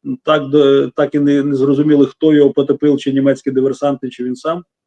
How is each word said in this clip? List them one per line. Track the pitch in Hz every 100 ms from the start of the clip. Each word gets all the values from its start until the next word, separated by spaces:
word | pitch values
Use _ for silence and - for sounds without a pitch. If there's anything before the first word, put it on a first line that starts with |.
| - 127
так | - 151 139
до-, | 147 139 139 139
так | - 143 147
і |
не, | 143 143
не | 143 135
зрозуміли, | 139 139 151 147 135
хто | - 156
його | 147 143
потопив, | - 139 139 147 139
чи | 143
німецькі | 135 135 135 -
диверсанти, | 131 135 127 143 135 131
чи | -
він | 123 127
сам, | 156 170 175 _